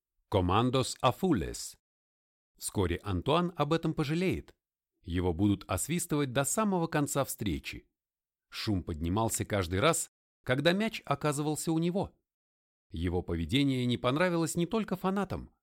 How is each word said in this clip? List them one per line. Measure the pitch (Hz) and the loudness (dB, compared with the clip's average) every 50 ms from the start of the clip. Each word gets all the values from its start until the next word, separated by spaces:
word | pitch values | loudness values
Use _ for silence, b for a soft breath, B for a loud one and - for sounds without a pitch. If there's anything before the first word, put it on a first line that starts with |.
| _ _ _ _ _ - | _ _ _ _ _ 0
"Командос | - 98 90 90 92 107 123 127 123 135 123 - - - | 2 2 4 4 4 4 4 4 2 2 0 -2 -2 0
Афулес". | - 127 123 - - 185 151 98 71 60 58 - - - - _ _ _ _ _ _ _ _ _ _ _ _ _ _ _ _ - | 0 0 2 2 2 2 2 2 0 -2 -6 -8 -10 -12 -14 _ _ _ _ _ _ _ _ _ _ _ _ _ _ _ _ -10
Вскоре | - - - 107 95 85 85 87 - | -10 -4 0 0 0 0 0 -2 -4
Антуан | 101 92 90 - 135 147 170 175 170 - | -2 -4 -2 0 2 2 2 2 0 0
об | - 170 147 | -2 0 0
этом | 165 160 - 160 151 | 0 0 0 -2 -2
пожалеет. | - 156 135 156 170 185 180 117 73 - - - _ _ _ _ _ _ _ _ _ - | -2 -2 -2 -2 -2 0 0 -2 -4 -6 -10 -18 _ _ _ _ _ _ _ _ _ -8
Его | 87 82 90 87 90 85 | -4 -2 0 0 0 2
будут | 82 101 104 101 90 - - | 4 4 4 4 2 0 -2
освистывать | 98 90 - - 165 175 - - 156 147 143 135 | -2 -2 -2 -2 -2 -2 -2 0 0 0 0 0
до | 117 139 139 | 0 -2 0
самого | - - 220 220 208 190 175 165 | 0 0 0 0 2 2 0 0
конца | 165 - 151 143 135 - 143 135 | 0 0 0 0 0 0 -2 -2
встречи. | - - - - 104 - - - - - - - _ _ _ _ _ _ _ _ _ _ _ _ _ | -2 -2 -4 -2 -2 -2 -2 -4 -8 -12 -12 -14 _ _ _ _ _ _ _ _ _ _ _ _ _
Шум | - - - 110 104 92 | -10 -6 -2 0 0 0
поднимался | - - 87 78 82 85 95 110 113 110 - - 104 | -2 -4 -4 -4 -2 0 0 2 0 0 0 -2 -4
каждый | - 107 101 92 80 92 92 | -2 -2 -2 0 0 0 2
раз, | 120 160 160 - - - _ _ _ _ _ _ - | 2 2 2 0 -2 -8 _ _ _ _ _ _ -4
когда | - 127 135 143 170 | -2 0 2 2 2
мяч | 180 196 220 226 - - - | 2 2 0 -2 -4 -6 -4
оказывался | - 139 - - 151 143 139 151 151 151 147 - 170 | -4 -4 -2 -2 -2 -2 -2 -2 -2 -2 -2 -2 0
у | 165 160 | 0 0
него. | 165 175 175 196 170 - - _ _ _ _ _ _ _ _ _ _ _ _ _ _ _ | 0 0 0 -2 -4 -4 -8 _ _ _ _ _ _ _ _ _ _ _ _ _ _ _
Его | - 82 85 90 85 90 | -4 -2 0 0 0 0
поведение | - - 85 82 85 78 101 139 143 139 131 127 123 | -2 -2 -2 -2 0 2 2 2 4 2 2 2 0
не | 123 120 - | 0 0 0
понравилось | - 123 131 151 180 185 170 170 165 151 - | 0 0 2 2 2 2 2 0 0 0 0
не | 170 170 | -2 -2
только | 160 - 220 202 - 185 | 0 0 -2 -2 -2 -4
фанатам. | - - 185 190 202 190 - - 73 65 - _ _ | -2 -2 -2 0 0 -2 -4 -4 -8 -8 -10 _ _